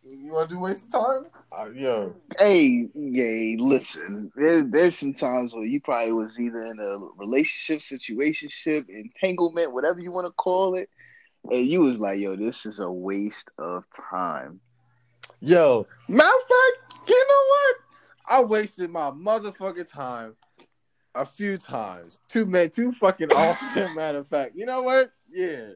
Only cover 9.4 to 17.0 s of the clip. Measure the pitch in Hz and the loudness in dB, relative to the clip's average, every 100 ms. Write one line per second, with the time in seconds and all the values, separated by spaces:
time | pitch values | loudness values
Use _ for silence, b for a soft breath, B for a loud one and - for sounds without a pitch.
9.4 | 170 165 160 127 147 180 175 180 180 - | -2 -2 -4 -2 -2 -4 -6 -8 -8 -6
10.4 | 185 185 190 185 190 b b b b _ | -2 0 0 -2 -8 b b b b _
11.4 | - 123 127 175 143 117 104 98 98 95 | -4 -2 0 2 2 2 -4 -4 -4 -4
12.4 | 110 - 110 101 92 90 92 101 104 - | -6 -8 -14 -8 -8 -6 -6 -4 -6 -8
13.4 | - - 85 90 - - - 92 87 73 | -18 -12 -10 -10 -12 -20 -10 -6 -6 -6
14.4 | 65 92 _ _ _ _ _ _ - _ | -12 -20 _ _ _ _ _ _ -20 _
15.4 | 135 175 151 120 101 b b 202 320 508 | 4 6 6 4 0 b b 6 6 6
16.4 | 508 494 508 494 _ - | 6 6 6 2 _ -18